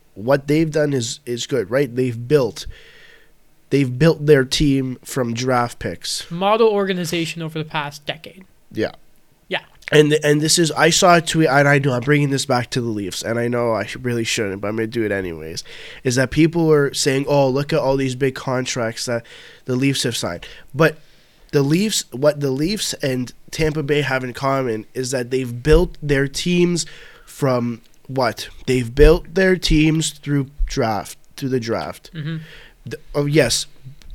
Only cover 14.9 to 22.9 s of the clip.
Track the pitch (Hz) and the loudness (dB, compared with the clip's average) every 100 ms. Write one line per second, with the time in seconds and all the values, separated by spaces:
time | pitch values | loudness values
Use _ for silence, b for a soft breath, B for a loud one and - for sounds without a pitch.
14.9 | 117 107 98 92 80 80 85 B B B | -2 -2 -2 -4 -8 -10 -12 B B B
15.9 | B 131 120 131 - 160 170 160 151 143 | B -2 0 0 2 2 4 4 4 2
16.9 | 139 147 135 139 143 135 131 143 156 127 | 0 0 0 2 2 2 0 -2 0 0
17.9 | 139 135 127 135 131 - 127 127 131 113 | 0 -2 -2 -2 -2 -4 -4 -4 -4 -4
18.9 | 113 - 117 B B B B - 127 139 | -6 -6 -6 B B B B -6 -2 0
19.9 | 131 131 - 101 87 - B B 135 160 | 0 -2 -4 -6 -8 -12 B B 0 0
20.9 | - b b b b b 147 139 165 214 | 0 b b b b b 0 0 0 -2
21.9 | 202 - 123 147 143 139 131 156 202 - | -2 -6 -2 0 0 -2 -2 -2 -4 -6